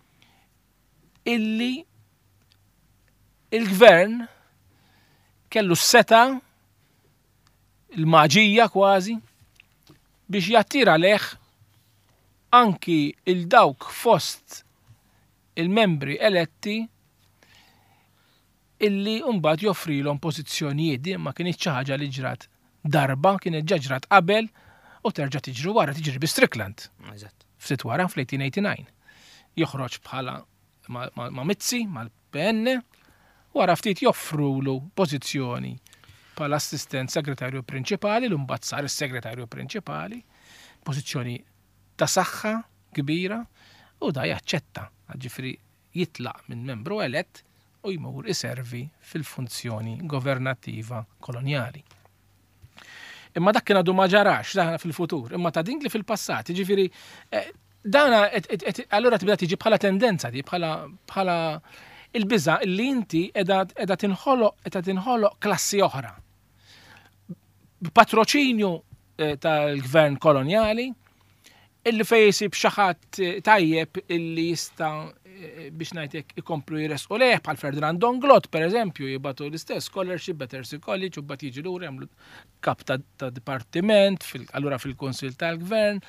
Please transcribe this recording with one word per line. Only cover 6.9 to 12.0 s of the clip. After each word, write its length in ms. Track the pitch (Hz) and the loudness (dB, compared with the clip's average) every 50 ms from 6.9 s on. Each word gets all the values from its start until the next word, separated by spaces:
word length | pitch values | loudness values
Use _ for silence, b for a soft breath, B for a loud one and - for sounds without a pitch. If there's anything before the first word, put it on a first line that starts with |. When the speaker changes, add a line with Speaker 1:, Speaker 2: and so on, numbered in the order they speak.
| _ _ _ _ _ _ _ _ _ _ _ _ _ _ _ _ _ _ _ _ 311 | _ _ _ _ _ _ _ _ _ _ _ _ _ _ _ _ _ _ _ _ -4
Speaker 1:
il-maġija 720 | 180 156 160 165 156 151 156 135 208 220 202 202 226 233 196 | -2 2 6 8 8 8 8 8 6 6 6 8 6 6 6
kważi, 440 | - 190 196 196 196 190 180 214 233 220 - _ _ _ _ _ _ _ _ _ _ _ _ _ - _ _ _ _ _ _ | 6 4 6 6 6 4 2 -2 -6 -8 -10 _ _ _ _ _ _ _ _ _ _ _ _ _ -20 _ _ _ _ _ _
biex 240 | - 180 202 165 190 | -4 -2 -2 0 4
jattira 460 | 233 220 196 - - 285 233 190 160 160 | 4 4 4 4 2 4 6 6 6 6
leħ 300 | 175 190 208 196 - - - - _ _ _ _ _ _ _ _ _ _ _ _ | 6 6 4 4 0 -4 -12 -16 _ _ _ _ _ _ _ _ _ _ _ _